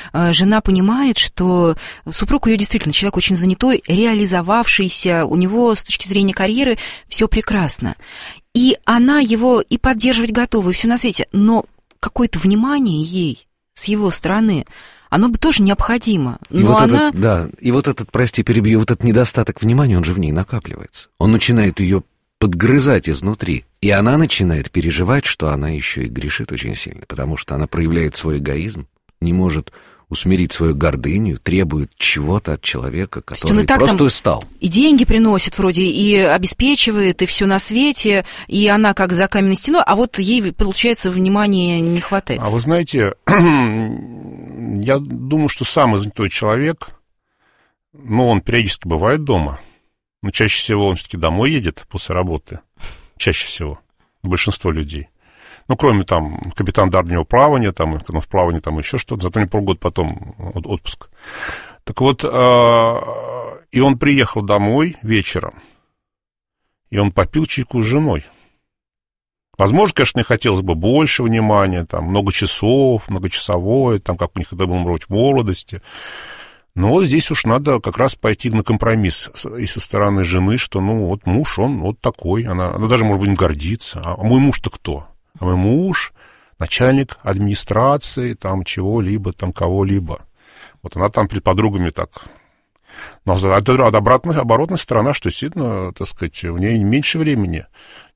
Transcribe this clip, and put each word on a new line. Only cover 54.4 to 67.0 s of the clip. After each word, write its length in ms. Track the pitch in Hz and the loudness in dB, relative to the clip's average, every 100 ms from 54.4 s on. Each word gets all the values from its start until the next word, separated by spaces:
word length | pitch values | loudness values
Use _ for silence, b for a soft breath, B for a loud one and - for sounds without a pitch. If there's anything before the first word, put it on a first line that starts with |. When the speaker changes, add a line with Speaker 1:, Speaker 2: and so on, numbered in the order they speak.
| - - 90 | -2 -2 -2
Speaker 3:
людей. 360 | 78 73 73 - _ b b b b - | -2 -4 -10 -14 _ b b b b -6
Ну, 100 | 127 | 0
кроме 260 | 143 104 | 2 2
там 480 | 92 85 78 - 90 - | 0 -2 -2 -8 -8 -6
капитан 340 | 95 - 92 | -2 0 2
дальнего 340 | 90 85 87 | 2 0 -2
плавания, 480 | 78 120 147 139 104 | 2 4 4 4 0
там, 280 | - 80 78 - | -2 -4 -4 -6
ну, 120 | 78 | -6
в 80 | - | -2
плавании 320 | 95 87 80 | 0 0 -2
там 200 | 78 78 | -4 -6
еще 180 | - 127 | -6 -8
что-то, 240 | - 110 | -6 -6
зато 160 | 90 110 | -4 -2
у 20 | |
него 100 | 95 | -2
полгода 280 | 107 98 90 | -2 -2 -2
потом 560 | 87 90 80 - - - 92 90 | -4 -2 -4 -6 -14 -14 -12 -10
от-, 100 | - | -8
отпуск. 440 | - - - - B B B B B B B | -8 -8 -14 -16 B B B B B B B
Так 180 | - - | -10 0
вот, 220 | 131 139 147 | 0 0 -2
а, 1300 | 127 123 123 117 117 113 120 113 113 120 123 117 - _ | 2 4 6 6 4 2 -2 -6 -10 -10 -12 -12 -16 _
и 80 | 123 | 2
он 180 | 139 123 | 4 4
приехал 420 | 143 139 120 110 | 2 2 0 -2
домой 560 | 101 104 104 135 170 - | 0 2 2 0 -2 -4
вечером, 500 | 107 107 - 87 - - b b b _ _ _ _ _ _ _ _ _ _ | -2 -2 0 -6 -8 -12 b b b _ _ _ _ _ _ _ _ _ _
и 80 | |
он 140 | 104 | 0